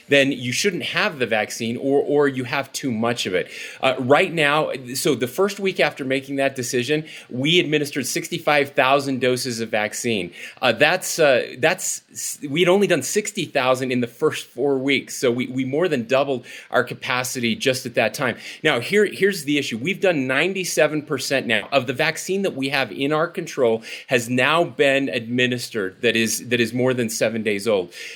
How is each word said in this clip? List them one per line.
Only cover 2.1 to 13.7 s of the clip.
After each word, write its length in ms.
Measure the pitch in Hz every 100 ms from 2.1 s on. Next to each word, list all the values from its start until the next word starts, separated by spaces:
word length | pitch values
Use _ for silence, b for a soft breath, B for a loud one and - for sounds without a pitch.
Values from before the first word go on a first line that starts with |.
| 147 139
you 180 | 131
have 280 | 120 139 135
too 180 | - 139
much 360 | 110 117 120 107
of 80 |
it. 140 | 90 - B B B
Uh, 140 | 131 131
right 340 | 123 147 185
now, 400 | 165 143 156 147 120 120
so 200 | 139 170
the 140 | 123 123
first 320 | - 202 202
week 180 | 190 180
after 260 | 151 -
making 300 | 131 135 135 139
that 200 | 135 131
decision, 480 | 123 123 123 151 156 B B
we 300 | 123 147 175
administered 460 | 147 151 143 139 123
sixty-five 640 | 165 - 170 156 147 -
thousand 500 | - 131 143 139 127
doses 400 | 127 127 127 113
of 80 | 110
vaccine. 640 | 110 107 - 123 107 85 B B B
Uh, 120 | 131
that's, 480 | 107 151 180 - -
uh, 340 | 147 123 60 127
that's, 440 | 156 185 - - _ - - - 147
we 120 | 151
had 80 | 175
only 200 | 196 196
done 140 | 160
sixty 420 | 123 214 208 196
thousand 480 | 123 139 127